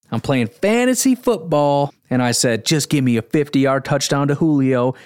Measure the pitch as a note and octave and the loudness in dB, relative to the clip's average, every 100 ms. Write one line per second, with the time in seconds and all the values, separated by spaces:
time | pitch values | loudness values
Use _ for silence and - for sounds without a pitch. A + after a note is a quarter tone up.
0 | - A#2 - C3 A2 - G3 A3+ B3 B3+ | -4 -6 -2 -2 -2 -2 -2 0 0 0
1 | C4+ B3 - G3+ E3 D3 C#3+ C#3+ C#3+ - | 0 0 0 -2 -2 0 2 0 -2 -6
2 | - B2+ B2 A#2 B2+ A2+ - D#3 - D3+ | -6 -2 0 0 0 -2 -2 -2 0 0
3 | B2+ A#2 - D#3 C#3+ C3+ C3+ C3+ - C#3+ | 0 0 0 -2 0 0 2 0 0 -2
4 | - C#3+ C#3+ C#3+ D#3+ D3 C3 B2+ B2+ - | 0 0 0 0 0 2 2 2 0 -4